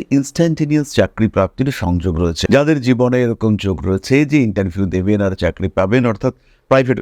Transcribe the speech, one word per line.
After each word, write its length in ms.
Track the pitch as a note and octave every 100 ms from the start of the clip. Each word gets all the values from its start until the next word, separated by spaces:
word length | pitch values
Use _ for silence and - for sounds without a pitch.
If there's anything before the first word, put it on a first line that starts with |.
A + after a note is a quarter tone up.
| - C#3
ইনস্ট্যান্টেনিয়াস 720 | C#3 - E3+ D#3+ D3 D3+ C#3+ -
চাকরি 300 | F#2+ - A2+
প্রাপ্তির 340 | - F#2 - C3+ -
সংযোগ 320 | F2 F2 F#2 D#2+
রয়েছে, 220 | E2+ E2 D#2 B2+
যাদের 220 | D3 D3+ B2
জীবনে 300 | A#2+ B2 B2+
এরকম 260 | A#2+ A2+ A2 G#2
যোগ 120 | G2 F2+ F#2+
রয়েছে 260 | G2 - C3+ D3
যে 80 | D3+ A2+
ইন্টারভিউ 360 | G2 F#2+ G2 F#2+
দেবেন 260 | F#2 F#2 G#2 G2
আর 60 | F#2
চাকরি 260 | F2 - F#2+ -
পাবেন, 240 | F#2+ B2+ B2
অর্থাৎ 200 | G#2 C3 - _ _ _
প্রাইভেট 280 | C3+ C3 A#2